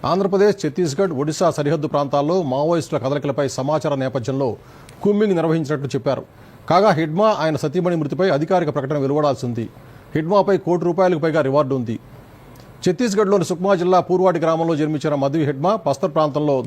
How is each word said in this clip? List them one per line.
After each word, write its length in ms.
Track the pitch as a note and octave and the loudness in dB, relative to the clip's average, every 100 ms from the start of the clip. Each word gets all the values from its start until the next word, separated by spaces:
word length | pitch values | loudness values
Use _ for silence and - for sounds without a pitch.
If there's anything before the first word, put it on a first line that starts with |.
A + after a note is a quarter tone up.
| C3 | 0
ఆంధ్రప్రదేశ్, 460 | F3 G3 F#3+ G#3 G3 | 0 0 4 2 2
ఛత్తీస్గఢ్, 500 | D#3 C#3 F3 C#3 G3 C#3 | -4 -2 -2 0 -2 0
ఒడిశా 280 | D3+ D3+ F3 D3+ | -4 0 0 0
సరిహద్దు 300 | C#3+ D#3+ D3 | -2 0 -2
ప్రాంతాల్లో 440 | D3 C#3+ C#3+ C#3+ F#3 D#3 | -2 0 0 0 0 0
మావోయిస్టుల 460 | C3 D3+ E3+ C3+ D3 | -2 0 0 -2 -4
కదలికలపై 420 | B2 C#3+ C#3+ C3 C#3 - | -2 -2 -2 -2 -2 -2
సమాచార 360 | C3+ D#3 D#3 C#3 | -2 -2 -2 -2
నేపథ్యంలో 460 | C3 B2+ A#2 C3+ C3+ G#2 - - - - | -2 -4 -4 -2 -2 -4 -12 -20 -20 -4
కూంబింగ్ 320 | G3+ G#3 G#3+ F3 | 0 2 2 2
నిర్వహించినట్లు 520 | D#3+ D#3+ C#3+ D3 C3+ | 0 0 -2 -4 -4
చెప్పారు. 300 | C3+ B2 B2+ - - - - - | -4 -2 -4 -6 -20 -20 -20 0
కాగా, 200 | E3+ G#3 D#3 | 4 4 2
హిడ్మా, 300 | D#3+ D#3+ G#3+ G#3 | 0 0 0 2
ఆయన 140 | D#3+ D3+ | 0 -2
సతీమణి 340 | D3+ F3 F3 F3 | -2 -2 0 -2
మృతిపై 280 | D3 C#3+ F#3 C#3+ | -2 0 0 0
అధికారిక 340 | D#3 F#3 D#3+ D3 | 2 0 0 -4
ప్రకటన 220 | C3 D3 | -4 -2
వెలువడాల్సి 400 | C3+ D3 D3 B2+ B2 | 0 2 2 0 -4
ఉంది. 160 | A#2 A2 - - - - | -4 -8 -10 -20 -20 -6
హిడ్మాపై 420 | D3+ D#3+ G3+ G3 F#3+ - | -4 2 2 4 0 2
కోటి 180 | F3 F3 | 0 0
రూపాయలకు 340 | E3+ F#3 F3+ | 2 2 2
పైగా 160 | D#3+ D#3 C3+ | 0 0 2
రివార్డు 260 | C#3 C#3 C3+ | 2 2 -2
ఉంది. 160 | A#2 A2 - - - - - - - - | -2 -6 -8 -20 -20 -20 -20 -20 -20 -4
ఛత్తీస్గఢ్లోని 600 | - F3+ B3 G3 G3 G3+ D#3 | -2 0 0 2 2 2 0
సుక్మా 240 | E3+ F#3+ G3 | -2 0 2
జిల్లా 180 | F3 F#3 E3+ | 4 2 2
పూర్వాడి 320 | F3+ F#3 D#3+ | 2 2 2
గ్రామంలో 300 | D#3+ D#3+ E3 D#3+ | 0 0 0 0
జన్మించిన 340 | D3+ D#3 D#3 D3 | 0 0 -2 0
మధు 220 | C#3 D#3 D3 | 0 0 -2
హిడ్మా 220 | C3+ E3 G#3+ - | 0 -2 0 -2
బస్తర్ 260 | C#3 F#3+ D#3 | -2 -2 0
ప్రాంతంలో 400 | D3+ D3 D3+ C3+ | 0 0 0 0